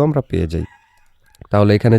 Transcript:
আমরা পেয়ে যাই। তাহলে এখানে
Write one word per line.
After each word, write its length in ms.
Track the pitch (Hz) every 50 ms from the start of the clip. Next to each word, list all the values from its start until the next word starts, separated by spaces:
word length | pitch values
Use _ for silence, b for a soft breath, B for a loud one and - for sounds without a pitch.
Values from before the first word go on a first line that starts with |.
| 143
আমরা 140 | 160 151 147 127 -
পেয়ে 160 | - 87 87 80 80
যাই। 140 | 80 80 b b b b b b b b b _ _ _ _ _ _ - -
তাহলে 200 | - 104 104 104 104
এখানে 200 | 104 - 120 113